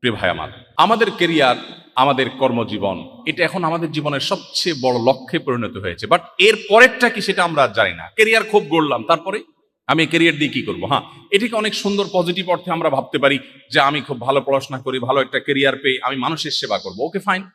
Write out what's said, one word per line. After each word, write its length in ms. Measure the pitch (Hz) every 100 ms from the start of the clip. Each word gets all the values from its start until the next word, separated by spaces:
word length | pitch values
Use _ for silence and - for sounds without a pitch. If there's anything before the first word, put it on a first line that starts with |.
প্রিয় 140 | 127
ভাই 160 | 107 92
আমার, 180 | 80 78 - - -
আমাদের 340 | 175 226 214
ক্যারিয়ার, 460 | - 175 165 131 120 - - -
আমাদের 360 | - 135 131 127
কর্মজীবন, 760 | 131 135 120 113 104 98 90 - - -
এটা 180 | 156
এখন 200 | 160 175
আমাদের 280 | 170 165 165
জীবনের 280 | 147 147 139
সবচেয়ে 560 | - 147 - - 185 151
বড় 180 | 127 123
লক্ষ্যে 400 | 117 135 - 165
পরিণত 380 | - 123 110 98
হয়েছে। 300 | 95 87 110
But 140 | 170 - -
এর 180 | 190 214 -
পরেরটা 400 | 208 247 254 240
কি, 120 | 214
সেটা 240 | 190 190
আমরা 180 | 175 156
আর 60 | 127
জানি 260 | 104 101
না। 160 | 85 82
ক্যারিয়ার 300 | - 220 220
খুব 220 | 214 208 156
গড়লাম, 340 | 160 151 123
তারপরে 400 | - 165 175 196 - _ _ _ -
আমি 200 | 147 156
ক্যারিয়ার 320 | 165 165 151
দিয়ে 120 | 143
কি 120 | 120
করবো? 240 | 107 92 92
হ্যাঁ, 160 | 127 - - -
এটাকে 260 | 196 233 226
অনেক 180 | 214
সুন্দর 300 | - 202 202 190
পজিটিভ 380 | 180 170 180 180
অর্থে 200 | 175 180
আমরা 200 | 165 160
ভাবতে 280 | 135 - 147
পারি 200 | 139 139 - - _
যে 80 | 156
আমি 200 | 139 147
খুব 200 | 131 131
ভালো 200 | 120 139
পড়াশোনা 380 | 139 135 131 131
করি, 200 | 123 127
ভালো 220 | 120 135
একটা 200 | 127 135
ক্যারিয়ার 360 | - 139 139 135
পেয়ে 220 | 139 131
আমি 140 | 123 135
মানুষের 340 | 127 160 156
সেবা 280 | - - 101
করবো। 280 | 95 92 147
ওকে, 120 | 190
ফাইন। 240 | 196 185 190